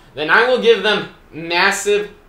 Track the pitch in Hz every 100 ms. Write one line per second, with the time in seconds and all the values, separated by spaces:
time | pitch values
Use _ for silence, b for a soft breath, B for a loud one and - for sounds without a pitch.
0 | B 135 156 190 240 247 214 214 208 196
1 | - - - 156 170 175 196 196 202 208
2 | 208 -